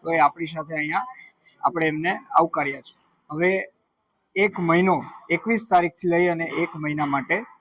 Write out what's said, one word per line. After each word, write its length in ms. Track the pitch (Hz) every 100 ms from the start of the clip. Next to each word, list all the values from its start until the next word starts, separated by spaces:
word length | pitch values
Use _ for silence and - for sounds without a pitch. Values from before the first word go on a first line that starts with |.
તો 80 | 160
એ 60 | 165
આપણી 280 | 147 160 165
સાથે 300 | 160 156 156
અહીંયા 300 | 151 175 - - - _ _ _
આપણે 260 | - 175 160
એમને 320 | 156 170 208 -
આવકાર્યા 500 | 151 165 160 143 139
છે. 140 | - _ _ _ _
હવે 380 | 151 175 190 - _ _ _ _ _ _ -
એક 240 | 202 190
મહિનો, 440 | 170 165 185 165 120 - -
એકવીસ 380 | 170 220 226 226
તારીખથી 380 | 180 175 - 180
લઈ 200 | 170 180
અને 180 | 165 165
એક 240 | 139 170 156
મહિના 300 | 151 151 147
માટે 360 | 139 123 170 247 -